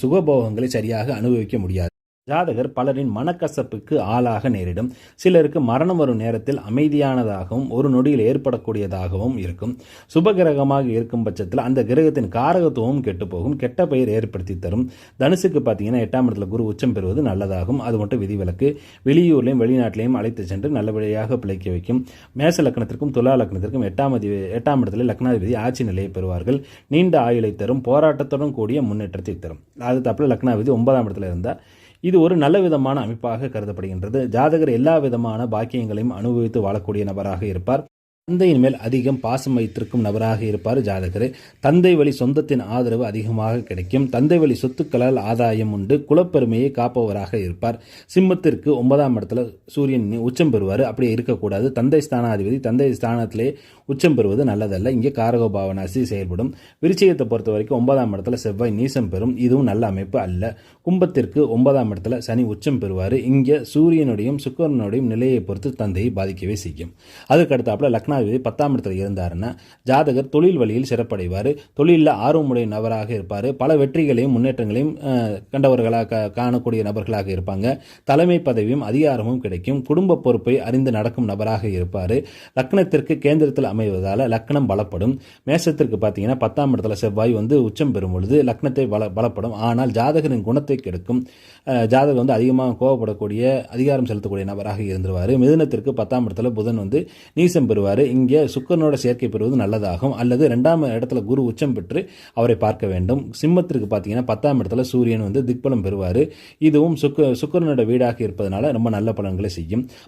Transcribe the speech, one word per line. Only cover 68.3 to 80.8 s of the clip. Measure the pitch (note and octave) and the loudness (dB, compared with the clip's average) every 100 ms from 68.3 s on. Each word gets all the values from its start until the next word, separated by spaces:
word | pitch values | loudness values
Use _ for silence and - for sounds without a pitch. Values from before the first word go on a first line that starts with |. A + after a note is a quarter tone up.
| B2+ A#2+ - C#3+ B2 | -2 -4 -2 0 0
இடத்துல | G#2 | -2
இருந்தாருன்னா | F#2+ G2 F#2+ F2+ F2 A2+ B2+ - _ | -4 -4 -4 -4 -4 -8 -10 -18 _
ஜாதகர் | A#2+ C3+ D3 B2+ C3 | 2 2 4 0 0
தொழில் | D3+ F3+ E3+ | 2 4 4
வழியில் | A2 A#2 C3+ | 0 0 -2
சிறப்படைவார். | A#2+ A2+ G#2 F2+ F#2 A#2 C#3+ - - | -4 -4 -4 -4 -2 -2 -4 -8 0
தொழில்ல | D#3+ E3+ D3+ | 4 6 6
ஆர்வமுடைய | G#2+ B2 D#3 C#3+ A#2+ A2 | 4 2 2 2 0 -2
நபராக | G#2+ A2+ A2 G#2+ | -2 -2 -4 -4
இருப்பார். | A2 F2+ G2+ B2 C3 | -6 -6 -4 -4 0
பல | C3 D#3 | 2 4
வெற்றிகளையும் | C3+ D#3+ D3 A#2 C3+ | 2 2 2 2 2
முன்னேற்றங்களையும், | A#2 C3 B2+ G#2+ A2+ D3+ - C#3+ | 2 2 0 -2 0 -2 -4 -2
அ, | B2+ A2 G2+ - | 0 0 -4 -6
கண்டவர்களாக | C3+ C#3 B2 A2+ A#2 A2 A2+ G#2 G#2+ | 2 4 4 2 0 0 -2 -4 -2
கா-, | |
காணக்கூடிய | B2 A#2+ A#2+ A2+ | -2 0 0 -2
நபர்களாக | G#2 G#2 G2+ G#2+ G2 | -2 -4 -4 -4 -4
இருப்பாங்க. | F#2 F#2+ F#2+ A#2 A#2+ - - | -4 -4 -2 -2 -4 -10 -8
தலைமை | - C#3+ F3+ F3 | 0 4 4 4
பதவியும் | C#3+ A2+ G#2+ C#3+ | 2 0 0 -2
அதிகாரமும் | G#2+ C3 D3+ B2 A2 B2+ | -2 2 2 2 -2 -4
கிடைக்கும். | G#2+ F2+ G#2+ C#3 | -4 -6 -4 -4
குடும்ப | B2+ D#3 F#3+ D#3+ | 0 0 2 2
பொறுப்பை | B2+ A#2 B2 C3 | 2 2 2 0
அறிந்து | A#2+ B2+ | 0 0